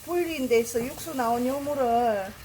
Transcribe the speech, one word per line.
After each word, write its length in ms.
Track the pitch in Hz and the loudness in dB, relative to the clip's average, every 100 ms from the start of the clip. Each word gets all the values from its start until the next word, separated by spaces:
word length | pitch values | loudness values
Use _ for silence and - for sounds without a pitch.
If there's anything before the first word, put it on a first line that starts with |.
불린 460 | - 349 339 311 254 | -2 -2 0 -2 2
데서 340 | 233 233 233 | 2 4 -2
육수 320 | 247 311 - 277 | -4 -6 -8 -2
나온 300 | 233 240 247 | 0 2 0
요 140 | 277 | -2
물을 640 | 285 285 247 233 240 208 190 214 | -2 0 2 4 2 0 -4 -10